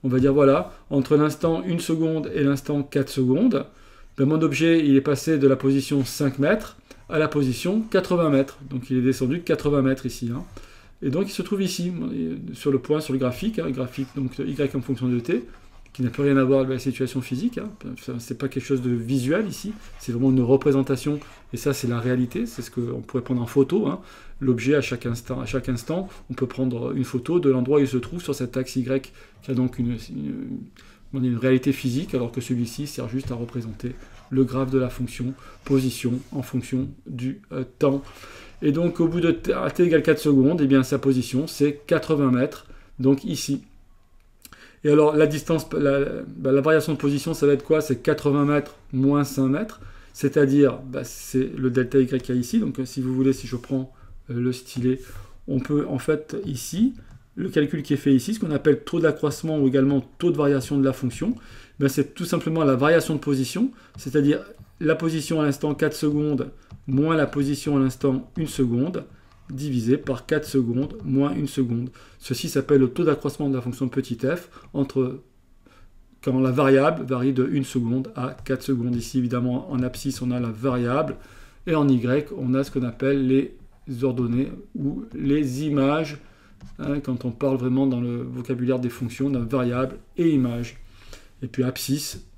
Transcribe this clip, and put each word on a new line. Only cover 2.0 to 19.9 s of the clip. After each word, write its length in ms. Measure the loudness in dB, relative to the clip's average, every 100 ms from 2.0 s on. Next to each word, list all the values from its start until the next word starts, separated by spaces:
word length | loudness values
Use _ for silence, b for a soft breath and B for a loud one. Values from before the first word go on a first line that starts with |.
| 0 0 -2
et 100 | 0
l'instant 400 | 2 0 -2 -4
quatre 260 | -2 -2 -2
secondes, 560 | 0 2 4 4 2 -4 b b b b 0
ben, 80 | 2
mon 160 | 4
objet, 440 | 2 2 4 4 6
il 120 | 4
est 40 |
passé 360 | 4 -2 0 4
de 100 | 4
la 80 | 4
position 480 | 2 2 2 0
cinq 360 | 0 -2 -2 0
mètres 360 | 0 0 -2 -18 B B B
à 120 | 0
la 100 | 0
position 520 | 2 0 0 -2 -2
quatre-vingts 500 | 0 0 2 0 4
mètres. 260 | 2 2 -4 -10
Donc, 200 | -10 -2
il 80 | 0
est 40 |
descendu 360 | 2 2 0 -2
de 60 |
quatre-vingts 400 | 0 0 2 2
mètres 220 | 2 0 -4
ici, 240 | -6 -6 -6
hein. 80 | -10 B B B B B
Et 100 | -4
donc, 180 | -2 -4
il 40 |
se 100 | -4
trouve 180 | -4 -2
ici, 320 | -2 -2 -6 -4 -6 -4 -6 -6 -10
sur 180 | -6 0
le 80 | 0
point, 200 | 2 -2
sur 140 | 0
le 60 | -2
graphique, 400 | -2 -2 -4 -4
hein, 100 | -4
graphique, 400 | -4 -6 -6 -8 -4
donc, 200 | -6 -4
y 220 | -6 -2 -2 -2
en 60 |
fonction 260 | -4 -2 0
de 120 | 0
t, 260 | 0 -2 -4 B B B -20
qui 120 | -4
n'a 80 | -4
plus 100 | 0
rien 160 | 2 4
à 60 |
voir 160 | 6 4
avec 120 | 2
la 60 | -2
situation 400 | -4 -2 -2 -4
physique, 380 | -4 -2 -2 -4
hein. 120 | -10 -12 -14
Enfin, 200 | -12 -10 -10
c'est 180 | -8 -6
pas 100 | -4
quelque 160 | -4
chose 180 | -2 -2
de 100 | 0
visuel 560 | -2 0 -2 0 0 -2
ici, 260 | -6 -10 -12 B